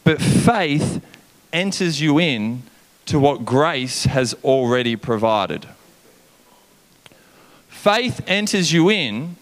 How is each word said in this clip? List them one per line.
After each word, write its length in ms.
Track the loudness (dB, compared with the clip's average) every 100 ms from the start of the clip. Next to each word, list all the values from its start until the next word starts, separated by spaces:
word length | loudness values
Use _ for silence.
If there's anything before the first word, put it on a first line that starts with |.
but 160 | 2 2
faith 840 | 2 2 2 2 0 0 -2 -6 -12 -20 _ _ -8
enters 480 | -4 -4 -2 -2 0
you 200 | 2 2
in 420 | 2 0 -4 -6 -12 _ _ _ -4
to 120 | 2
what 260 | 2 0
grace 600 | 0 2 2 -2 -6 -4
has 300 | -2 0 -2 -4
already 500 | 0 0 2 0 0
provided. 720 | -4 -4 -2 0 0 -2 -6 -12 -20 _ _ _ _ _ _ _ _ _ _ _ _ -20 _ _ _ -20 -20 _
Faith 520 | -2 0 0 -2 -6 -4
enters 460 | -2 0 -2 2
you 180 | 4 4
in 460 | 2 -2 -6 -8 -12